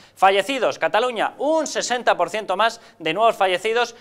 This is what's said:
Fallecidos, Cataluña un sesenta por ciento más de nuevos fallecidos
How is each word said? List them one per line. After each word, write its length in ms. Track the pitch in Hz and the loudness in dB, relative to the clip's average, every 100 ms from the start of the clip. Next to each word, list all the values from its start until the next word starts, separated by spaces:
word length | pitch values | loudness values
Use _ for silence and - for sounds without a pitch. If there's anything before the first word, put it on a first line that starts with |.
| - | -14
Fallecidos, 640 | - 190 196 196 269 180 123 | 2 4 4 0 0 -2 0
Cataluña 560 | 165 208 254 226 139 - | 0 0 0 -2 -4 -2
un 300 | 269 320 294 | 0 0 -2
sesenta 500 | - - 247 226 180 | -4 -4 -2 0 0
por 140 | 170 | 0
ciento 260 | 214 196 190 | -4 -4 0
más 240 | 226 - - - | 0 -2 -20 -8
de 140 | 156 | -4
nuevos 240 | 170 226 220 | 2 2 2
fallecidos 580 | 196 180 220 233 233 - | 0 0 0 -2 -2 -6